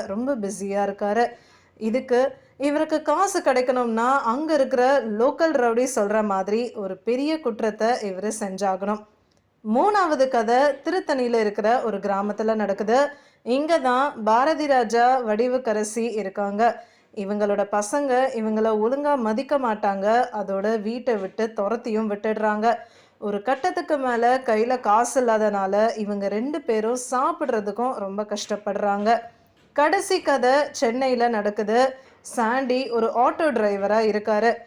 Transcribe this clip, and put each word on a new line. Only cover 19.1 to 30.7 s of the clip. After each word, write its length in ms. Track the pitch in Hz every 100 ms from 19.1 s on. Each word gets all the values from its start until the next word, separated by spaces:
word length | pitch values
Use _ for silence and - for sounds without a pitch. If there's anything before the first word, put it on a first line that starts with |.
| 285
மதிக்க 300 | 220 220 277 285
மாட்டாங்க. 420 | 247 214 208 196 202 233 247 214
அதோட 280 | 190 196 208 226 208
வீட்டை 280 | 240 240 220
விட்டு 220 | 190 - 220 220
துரத்தியும் 500 | 202 240 240 214 220
விட்டுடுறாங்க. 540 | 208 220 214 214 208 220 - - - _ _ 208
ஒரு 120 | 202 220
கட்டத்துக்கு 480 | 269 370 320 294 302
மேல 260 | 254 233 233 254 254
கையில 300 | 214 233 254 226
காசு 280 | 214 240 277
இல்லாதனால 540 | 240 220 214 202 190 202 226 220
இவங்க 200 | 202 202 196 202
ரெண்டு 220 | 262 311 -
பேரும் 300 | 220 220 247 -
சாப்பிடுறதுக்கும் 840 | 254 302 330 285 226 202 202 247 226
ரொம்ப 220 | 196 196 208
கஷ்டப்படுறாங்க. 840 | 208 - 208 208 202 202 202 208 233 - - _ _ _ -
கடைசி 380 | 302 381 381 370 -
கதை 260 | 277 247 277 277